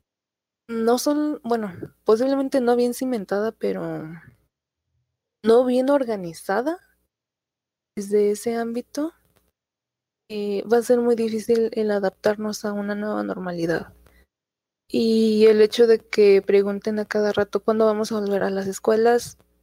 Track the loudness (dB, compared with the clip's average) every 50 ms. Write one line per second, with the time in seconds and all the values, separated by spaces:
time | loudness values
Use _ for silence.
0 | _ _ _ _ _ _ _ _ _ _ _ _ _ -8 -6 -2 0 2 2 2
1 | 0 0 0 0 -2 -4 -4 -6 -4 -4 -4 -4 -4 -6 -10 -12 -14 -16 -16 _
2 | _ 0 2 2 2 0 0 0 -2 -2 -2 0 0 2 2 2 0 0 -2 -4
3 | -6 -4 -4 -6 -4 -4 -4 -4 -4 -4 -6 _ -6 -6 -6 -6 -6 -8 -8 -10
4 | -10 -12 -16 -18 -20 -20 -20 _ _ _ _ _ _ _ _ _ _ _ _ _
5 | _ _ _ _ _ _ _ _ 2 4 6 6 6 4 2 2 2 2 2 2
6 | 0 -2 -4 -6 -6 -10 -12 -10 -6 -4 -4 -2 -2 -2 -6 -6 -10 _ _ _
7 | _ _ _ _ _ _ _ _ _ _ _ _ _ _ _ _ _ _ _ -12
8 | -6 0 0 2 2 2 0 -2 -4 -6 -4 -4 -4 -6 -6 -8 -10 _ -8 -6
9 | -6 -6 -8 _ _ _ _ _ _ _ _ _ _ _ _ _ _ _ _ _
10 | _ _ _ _ _ -12 -8 -6 -4 -4 -4 -4 0 2 2 2 2 2 2 2
11 | 2 2 0 0 0 -2 -4 -4 -2 0 0 0 0 0 -2 -2 -2 -2 0 0
12 | -2 -2 -4 _ -2 -2 -2 -2 -4 -8 -8 -8 -8 -8 -6 -6 -6 -6 -6 -6
13 | -6 -6 -6 -6 -6 -6 -8 -8 -8 -8 -6 -4 -4 -2 -2 -4 -6 -10 -16 _
14 | _ _ _ _ _ _ _ _ _ _ _ _ _ _ _ _ _ -6 -2 0
15 | 0 2 2 2 2 2 4 6 6 6 6 6 4 4 4 4 4 4 4 2
16 | 0 _ 2 4 6 6 6 6 4 4 2 2 2 2 -2 -6 -6 -4 -4 -4
17 | -4 -4 -2 -2 0 0 0 -2 -2 -2 -4 -2 -2 0 0 2 2 2 2 0
18 | -2 -4 -4 -4 -2 -2 -2 -2 -2 -2 -2 -4 -6 -6 -8 -2 0 0 2 4
19 | 4 4 2 2 0 -6 -12 _ _ _ _ _